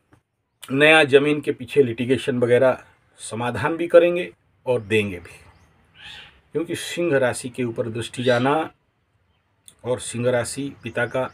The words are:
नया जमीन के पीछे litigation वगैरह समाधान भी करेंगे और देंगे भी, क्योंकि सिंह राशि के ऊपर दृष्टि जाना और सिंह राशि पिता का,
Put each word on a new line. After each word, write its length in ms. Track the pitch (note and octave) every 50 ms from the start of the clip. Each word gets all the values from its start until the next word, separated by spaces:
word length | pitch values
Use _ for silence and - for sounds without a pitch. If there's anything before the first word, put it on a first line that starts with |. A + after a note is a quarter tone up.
| _ _ _ _ _ _ _ _ _ _ _ _ - -
नया 320 | C3 C#3 D3 D#3 D#3+ D#3+ D#3
जमीन 380 | C3+ C3 C3+ C#3+ D3+ D3 D3+
के 100 | C#3+ D3
पीछे 320 | C3+ - B2+ A#2+ - D3 C3+
litigation 560 | A#2+ A2+ - B2 A#2 C3 A#2 - - B2+ B2
वगैरह 440 | A#2+ A#2+ A#2+ A#2+ C3 C3 B2 - - _ _ _ _ _ _
समाधान 600 | - - - A2+ A2 A#2+ A#2+ A#2+ G#2+ C3+ D3+ E3
भी 100 | E3 E3+
करेंगे 460 | E3+ - E3+ E3+ F3 F3 F3 F3+ F3+ - _ _ _ _ _ -
और 160 | C3+ B2 A#2+
देंगे 380 | G#2+ F#2+ A2 G#2+ G2+ G2+ F#2 E2+
भी, 200 | E2+ - - - - - - _ _ _ _ _ _ _ _ - - - - - - - _ _ _ _
क्योंकि 240 | - D3 E3+ E3+ D3
सिंह 420 | - - - - E3+ F3 E3+ C#3+
राशि 320 | C3+ B2+ A#2+ A2 - - B2+
के 140 | - - B2
ऊपर 260 | A#2+ A#2 - A#2+ A#2
दृष्टि 340 | A2 A#2 A2 - - - A#2+
जाना 480 | B2+ B2 A#2+ B2 C3+ D3 - - - - _ _ _ _ _ _ _ _ _ _ _ _ _ _ _ _ _ _ - - _ -
और 160 | A#2+ B2+ -
सिंह 300 | - - - A#2 A#2+ B2
राशि 440 | B2 A#2+ A2+ - - C3+ C#3 C#3 C3+ - -
पिता 220 | A2+ - A#2+ A#2
का, 240 | A2+ - C3 B2+ B2